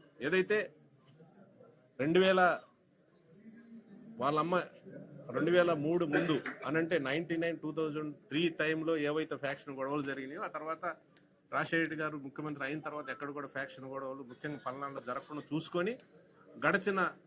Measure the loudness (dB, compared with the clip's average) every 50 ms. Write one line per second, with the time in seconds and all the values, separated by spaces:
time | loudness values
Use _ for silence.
0 | -20 -20 -10 -6 -2 2 2 2 4 2 2 0 0 -2 -8 -18 -20 -20 -20 _
1 | _ -20 -20 -20 -20 -20 -20 -20 -20 -20 -20 -20 -20 -20 -20 -20 _ _ _ -2
2 | 2 4 6 6 8 8 8 8 8 6 6 2 -2 -12 _ _ _ _ _ _
3 | _ _ _ _ _ -20 -20 -20 -20 -20 -20 -20 -20 -20 -20 -20 -20 -20 -20 -20
4 | -20 -14 -6 -2 0 2 2 2 2 2 2 2 0 -2 -8 -18 -18 -16 -16 -14
5 | -16 -16 -16 -16 -12 -6 -2 0 4 6 6 6 6 6 4 2 2 2 2 2
6 | 2 2 2 2 4 2 2 0 0 -4 -8 -6 -4 -2 0 0 2 2 2 0
7 | 2 0 0 -2 -2 -2 -2 0 0 -2 -2 -4 -6 -4 -2 -2 -2 -2 -2 -4
8 | -6 -6 -8 -12 -8 -2 2 2 2 2 2 2 2 2 2 2 2 0 2 2
9 | 2 2 2 0 0 -2 -4 -4 -4 -4 -4 -6 -8 -10 -6 -4 -2 -2 0 0
10 | 0 -2 -4 -4 -6 -8 -8 -6 -6 -6 -6 -6 -6 -6 -6 -4 -4 -6 -6 -8
11 | -12 _ _ -20 -20 _ _ _ _ _ -2 0 0 2 2 2 2 0 0 -2
12 | -4 -4 -4 -6 -10 -10 -8 -8 -6 -6 -6 -4 -4 -4 -4 -6 -6 -6 -8 -6
13 | -6 -8 -8 -6 -8 -8 -6 -8 -8 -8 -8 -8 -8 -8 -10 -12 -12 -10 -8 -6
14 | -6 -6 -8 -8 -12 -14 -12 -10 -8 -8 -8 -8 -8 -8 -8 -6 -8 -8 -8 -8
15 | -8 -6 -8 -8 -8 -8 -10 -10 -6 -2 -2 -2 -2 -2 0 0 0 0 -2 -6
16 | -10 -20 -20 -20 -20 -20 -20 -20 -20 -20 -4 0 2 4 4 4 2 2 2 2
17 | 0 0 -2 -6 -16